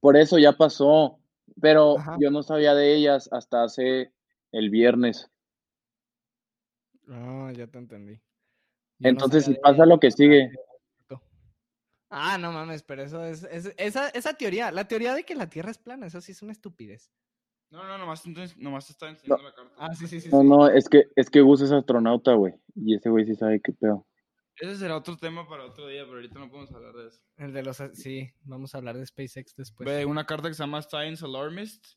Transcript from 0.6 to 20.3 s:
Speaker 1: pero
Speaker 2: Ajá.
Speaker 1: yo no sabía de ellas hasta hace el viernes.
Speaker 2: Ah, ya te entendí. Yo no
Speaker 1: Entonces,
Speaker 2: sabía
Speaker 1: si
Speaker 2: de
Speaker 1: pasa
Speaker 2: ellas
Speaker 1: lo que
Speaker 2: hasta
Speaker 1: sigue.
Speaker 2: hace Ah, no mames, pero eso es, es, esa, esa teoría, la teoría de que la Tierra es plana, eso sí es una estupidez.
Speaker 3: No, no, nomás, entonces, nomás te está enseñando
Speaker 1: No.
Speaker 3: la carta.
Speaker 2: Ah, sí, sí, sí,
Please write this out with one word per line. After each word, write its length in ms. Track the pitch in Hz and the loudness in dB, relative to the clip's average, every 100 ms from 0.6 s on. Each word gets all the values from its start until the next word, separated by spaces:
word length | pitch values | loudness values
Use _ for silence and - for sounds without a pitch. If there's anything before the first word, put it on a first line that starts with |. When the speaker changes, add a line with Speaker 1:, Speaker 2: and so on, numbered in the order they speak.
| 156 - 139 156 143 _ _ _ _ - | 0 2 2 4 2 _ _ _ _ -2
Speaker 1:
pero 380 | 151 156 151 147 | 4 6 4 2
Speaker 2:
Ajá. 180 | 151 160 | -4 -4
Speaker 1:
yo 120 | 143 | -2
no 120 | 147 | -2
sabía 320 | 143 151 147 | -4 -2 2
de 200 | 143 143 | 2 2
ellas 340 | 151 147 139 - | 2 2 0 -4
hasta 320 | 120 - 120 | -12 -6 -4
hace 500 | 117 - 127 131 127 _ _ _ _ | -4 -4 -4 -4 -8 _ _ _ _
el 200 | 113 107 | -8 -4
viernes. 600 | 107 120 120 120 107 - _ _ _ _ _ _ _ _ _ _ _ _ _ _ _ _ _ _ | 2 2 2 -2 -4 -16 _ _ _ _ _ _ _ _ _ _ _ _ _ _ _ _ _ _
Speaker 2:
Ah, 440 | 123 123 131 131 | -20 -16 -16 -16
ya 120 | 123 117 | -16 -18
te 120 | 123 | -20
entendí. 360 | 120 107 101 | -20 -20 -20
Yo 60 | 107 _ _ _ _ _ _ _ _ | -20 _ _ _ _ _ _ _ _
no 80 | 131 | -2
Speaker 1:
Entonces, 340 | 131 135 156 | 0 0 0
Speaker 2:
sabía 120 | 143 127 | 0 4
Speaker 1:
si 20 | |
Speaker 2:
de 40 | |
Speaker 1:
pasa 120 | 143 143 | 4 6
Speaker 2:
ellas 120 | 165 | 6
Speaker 1:
lo 120 | 170 | 8
que 60 | 139 | 4
Speaker 2:
hasta 80 | - | 4
Speaker 1:
sigue. 220 | 147 143 | 6 6
Speaker 2:
hace 120 | 131 - - _ _ _ _ 131 _ _ _ _ _ _ _ _ _ | 4 -8 -20 _ _ _ _ -20 _ _ _ _ _ _ _ _ _
Ah, 300 | 143 156 190 | -10 -6 -6
no 140 | 170 | -8
mames, 320 | 160 160 156 | -12 -12 -14
pero 180 | _ 135 | _ -14
eso 220 | 139 165 | -14 -14
es, 180 | 165 160 | -14 -14
es, 320 | 175 170 185 190 | -16 -16 -16 -10
esa, 320 | 208 240 285 | -8 -6 -8
esa 240 | 240 302 | -8 -10
teoría, 360 | 311 226 185 147 | -8 -8 -6 -8
la 160 | 165 196 | -8 -8
teoría 260 | 226 240 | -8 -6
de 120 | 269 | -8
que 100 | 349 | -10
la 160 | 320 170 | -12 -12
Tierra 220 | 156 180 | -12 -14
es 60 | 226 | -16
plana, 280 | - 254 196 | -20 -20 -18
eso 140 | 165 | -20
sí 120 | 180 | -20
es 80 | 185 | -20
una 120 | 208 | -20
estupidez. 580 | 214 202 170 110 107 _ _ _ _ _ _ _ | -20 -20 _ -20 -20 _ _ _ _ _ _ _
Speaker 3:
No, 140 | 156 | -20
no, 140 | 190 196 | -18 -14
nomás, 260 | 180 160 | -14 -14
entonces, 320 | 170 165 180 _ | -16 -16 -18 _
nomás 300 | 139 139 139 | -14 -14 -16
te 60 | |
está 160 | 147 156 | _ -20
enseñando 340 | 156 139 143 | -20 -8 -8
Speaker 1:
No. 60 | 139 | -8
Speaker 3:
la 60 | |
carta. 200 | _ 123 _ | _ -20 _
Speaker 2:
Ah, 160 | 156 | -16
sí, 140 | 165 165 | -14 -16
sí, 140 | 165 | -16
sí, 80 | 165 | 0